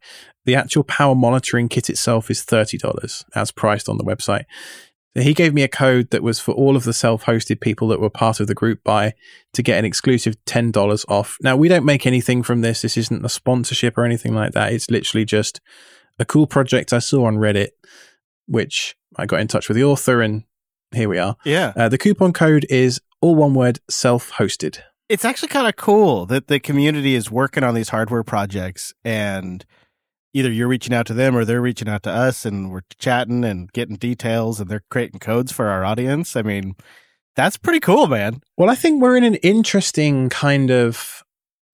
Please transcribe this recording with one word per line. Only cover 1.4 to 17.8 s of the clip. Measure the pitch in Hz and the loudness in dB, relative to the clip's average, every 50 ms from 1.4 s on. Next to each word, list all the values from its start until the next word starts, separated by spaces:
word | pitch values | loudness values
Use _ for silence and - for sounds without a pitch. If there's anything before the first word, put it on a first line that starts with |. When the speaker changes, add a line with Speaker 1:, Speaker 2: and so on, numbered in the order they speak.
| - - - 120 120 113 | 0 0 -2 0 0 0
Speaker 1:
kit | - 123 - - | -2 -2 -4 -4
itself | 98 - - 123 117 113 - - | -4 -4 -2 0 0 0 0 -2
is | 120 - - | -6 -6 -4
thirty | - - 110 107 - - - | 0 2 2 2 0 -2 -6
dollars | - - - - - - - - - _ - | -4 -4 -4 -6 -6 -10 -10 -12 -14 _ -6
as | - 107 - | -4 -4 -6
priced | - - - 107 104 107 - - | -4 -2 0 0 0 0 -2 -4
on | 107 107 | -4 -4
the | 107 | -2
website. | 101 104 - - - 101 - - - - - - - - - - _ _ _ _ _ - | -4 -4 -4 -4 -4 -4 -4 -6 -10 -18 -20 -20 -20 -20 -20 -20 _ _ _ _ _ -4
He | - 131 143 151 | 0 2 2 4
gave | 180 170 160 | 4 4 4
me | 143 147 | 4 2
a | 139 131 | 2 0
code | - - 139 131 127 123 120 - | 0 2 2 4 4 2 2 0
that | - 107 | -2 -2
was | - 117 113 - | 0 -2 -2 -2
for | - 123 | -2 -4
all | - - 139 139 139 | 0 2 4 4 4
of | 131 120 | 2 0
the | 117 113 | -2 -2
self-hosted | - - 117 113 110 - - 117 113 - - 110 - | 0 2 0 0 0 0 0 0 0 0 -2 -4 -2
people | - 113 104 - 113 110 | -2 -2 -2 0 0 0
that | 104 - | 0 0
were | 107 104 | 0 -2
part | - - 117 113 - - | -2 0 0 0 0 0
of | 107 | -2
the | 107 - | -4 -2
group | - 117 113 110 - | 0 0 0 -2 -2
buy | - - 107 104 104 110 - _ _ - - - _ _ | -2 0 0 2 0 0 -4 _ _ -20 -20 -20 _ _
to | - - | -4 -2
get | 120 127 104 87 | 0 2 2 2
an | 110 | 0
exclusive | 98 92 - - 135 127 117 - 120 107 - _ | 0 -2 -2 0 2 2 2 0 -2 -4 -4 _
ten | - - 120 120 117 | -4 -2 0 0 0
dollars | 107 107 98 104 107 107 - | 2 2 2 2 0 -2 -2
off. | - 101 101 104 - - - | 0 0 0 0 -2 -6 -4
Now, | - 131 131 | 0 2 4
we | 139 156 175 | 4 6 6
don't | 180 170 131 | 4 4 4
make | 147 143 135 - | 4 2 2 2
anything | 131 127 123 - - 123 123 | 2 2 2 2 0 0 0
from | 117 - 120 120 | 0 0 0 0
this. | 113 113 110 - | 0 0 0 -2
This | - 113 - | -4 -4 -2
isn't | 120 110 - 117 - | -2 -2 -2 -4 -4
a | - 120 | -4 -6
sponsorship | - - - 127 127 123 117 - 127 - 120 120 - 117 | -6 -4 -2 0 0 0 0 -2 -2 -2 -2 0 0 0
or | 120 | 0
anything | 117 117 113 - 117 110 | 0 0 -2 -2 -2 -2
like | 110 107 - | -2 -2 -2
that. | - 107 107 104 | -2 -2 -2 0
It's | 117 113 - - | -2 -4 -2 -2
literally | 120 - - - - 113 110 | -2 -2 -2 -2 -2 -2 0
just | - 107 104 101 - - - _ _ _ - - - _ _ _ _ _ - | 0 0 0 0 -2 -6 -12 _ _ _ -20 -20 -20 _ _ _ _ _ -6
a | 120 | -2
cool | - - 151 151 | 0 2 2 2
project | - - 139 131 123 131 123 - - 123 | 4 2 0 0 2 0 0 0 0 -2
I | 120 | -2
saw | - - 143 139 123 | 0 0 0 2 2
on | 110 107 | 2 2
Reddit, | 107 107 107 101 98 101 - - _ | 0 2 2 2 0 0 -2 -6 _